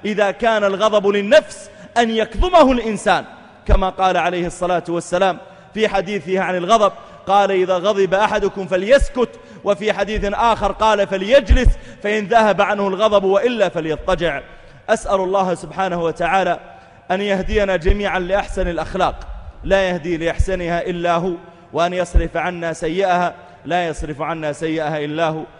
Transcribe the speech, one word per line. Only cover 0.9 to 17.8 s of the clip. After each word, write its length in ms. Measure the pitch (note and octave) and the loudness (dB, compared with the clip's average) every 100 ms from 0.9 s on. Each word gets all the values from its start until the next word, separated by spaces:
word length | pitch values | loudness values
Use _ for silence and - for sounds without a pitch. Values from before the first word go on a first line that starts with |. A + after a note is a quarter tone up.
| G#3 G3 | 2 2
للنفس 600 | G#3 G3+ D4+ - - - - - - | 0 4 4 4 -18 -20 -20 -4 0
أن 120 | A#3 | 0
يكظمه 640 | A3 G#3+ - F4+ F4 C4+ | 0 -2 0 4 6 6
الإنسان، 540 | B3 A3 G3+ G#3 E3 - - - - | 4 -2 -2 0 0 -2 -20 -20 -14
كما 240 | - - F#3 | 2 2 2
قال 280 | F#3 F#3 F3+ | 0 2 2
عليه 300 | E3+ F3 F3 | 0 -2 -4
الصلاة 360 | - F3+ F3 E3+ | -4 -2 -2 -2
والسلام 480 | E3+ - F3 F#3+ F3 - - - | -6 -2 0 0 0 -12 -20 -12
في 140 | G#3+ G#3+ | -2 0
حديثه 520 | G3 F3+ G3+ D3+ F#3+ | 0 -2 -6 -2 -2
عن 180 | F3 F#3 | -2 -4
الغضب، 340 | F3 A3+ G3 - - - - | 2 2 2 -2 -20 -16 0
قال: 240 | G3 G3 | 2 4
"إذا 220 | F#3+ F#3 F#3 | 2 0 0
غضب 360 | F#3 G3 F#3+ | 0 0 2
أحدكم 540 | F#3+ G#3+ G#3+ G3 - F3 | 2 0 0 -2 -4 -4
فليسكت"، 600 | F#3 G3 C4+ - B3 A3+ - - F3+ | -2 4 4 4 0 -4 -4 -20 -6
وفي 300 | F#3+ G3+ G#3 | -2 0 -2
حديث 320 | F#3 G3 G#3+ G3 | -2 -2 -2 -2
آخر 380 | F#3+ A#3 G#3+ G3+ | 0 2 2 -2
قال: 360 | F#3+ A3 G#3 G3+ | 2 2 2 0
"فليجلس 600 | F#3+ G3 C#4 G3+ B3+ A#3+ - - - | -2 4 4 6 4 6 2 -8 -8
فإن 220 | G#3 G#3+ | -4 -4
ذهب 360 | G3 A3+ G#3+ F#3+ | 2 4 4 4
عنه 260 | G3 G#3 G3 | 2 0 -2
الغضب 360 | F#3 G#3+ G3+ | 2 2 4
وإلا 460 | F#3+ G3 A#3+ A#3 F3+ | 4 2 2 2 0
فليضطجع". 720 | E3+ D#3+ D3 - F3 E3+ C#3 - - - - - | 0 -4 -4 -2 0 -2 -4 -12 -20 -20 -16 -2
أسأل 300 | A3 - G3 | -2 0 0
الله 360 | F#3 G3 F#3 | 0 0 0
سبحانه 480 | E3+ D#3+ D3+ F#3+ F3 | -4 -6 -6 -4 -2
وتعالى 560 | E3 D#3+ E3+ F#3+ F3 E3+ - - - - - | -2 -2 0 2 0 -2 -8 -20 -20 -20 -4
أن 100 | F#3 | -2
يهدينا 540 | G3+ G3 F#3+ G#3+ G3 | 0 -2 0 0 2
جميعا 440 | F#3 | 0